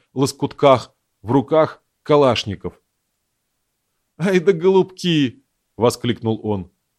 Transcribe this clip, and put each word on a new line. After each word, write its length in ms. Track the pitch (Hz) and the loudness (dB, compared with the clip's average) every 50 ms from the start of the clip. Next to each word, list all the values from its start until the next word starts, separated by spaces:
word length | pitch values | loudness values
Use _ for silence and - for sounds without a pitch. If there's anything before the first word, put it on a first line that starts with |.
| _ _ - | _ _ -4
лоскутках, 800 | 127 139 135 - - 143 139 - - 143 139 131 117 - - _ _ _ _ _ _ | -4 -4 -4 -4 -6 -8 -8 -6 2 4 4 4 4 2 -8 _ _ _ _ _ _
в 100 | - 98 | -8 -2
руках 500 | 123 143 127 - 160 156 156 - - _ _ _ _ _ _ | -2 -2 -2 0 0 0 0 0 -4 _ _ _ _ _ _
калашников. 800 | - 151 147 143 131 113 - - 107 95 - - 87 - _ _ _ _ _ _ _ _ _ _ _ _ _ _ _ _ _ _ _ _ _ _ _ _ _ _ _ _ - | 0 2 2 4 2 2 0 -4 -8 -10 -10 -10 -14 -14 _ _ _ _ _ _ _ _ _ _ _ _ _ _ _ _ _ _ _ _ _ _ _ _ _ _ _ _ -6
«Ай 220 | 160 202 190 185 | -4 0 0 0
да 120 | 156 196 | 2 2
голубки!» 920 | 190 160 170 190 190 190 185 190 - - - 180 165 151 139 120 - _ _ _ _ _ _ _ _ - | 0 2 2 2 2 2 2 0 -4 -8 -4 -2 0 0 0 -2 -4 _ _ _ _ _ _ _ _ -2
воскликнул 600 | 107 123 113 - - 123 113 - - 113 110 107 - | -2 0 0 -2 -4 -6 -6 -4 -4 -4 -4 -4 -4
он. 280 | 107 104 98 90 - _ _ _ _ _ | -6 -6 -6 -8 -12 _ _ _ _ _